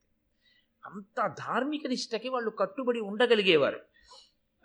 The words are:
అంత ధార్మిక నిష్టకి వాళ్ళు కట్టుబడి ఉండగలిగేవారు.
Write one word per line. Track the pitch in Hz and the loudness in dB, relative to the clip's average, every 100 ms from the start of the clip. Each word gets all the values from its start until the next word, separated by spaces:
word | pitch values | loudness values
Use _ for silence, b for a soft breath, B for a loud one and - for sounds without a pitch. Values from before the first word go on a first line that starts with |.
| _ _ _ _ _ _ _ _ - | _ _ _ _ _ _ _ _ -16
అంత | 202 196 254 202 | -16 -10 -2 -2
ధార్మిక | 139 127 208 277 294 269 | -2 -4 -2 0 -4 -4
నిష్టకి | 247 - 214 254 | -4 -4 -6 -4
వాళ్ళు | 254 220 | -2 -4
కట్టుబడి | - 190 - 247 233 | -2 -4 -2 -2 -2
ఉండగలిగేవారు. | 196 214 240 220 185 151 120 - - b b b b _ _ _ | -2 0 4 4 6 6 4 -2 -14 b b b b _ _ _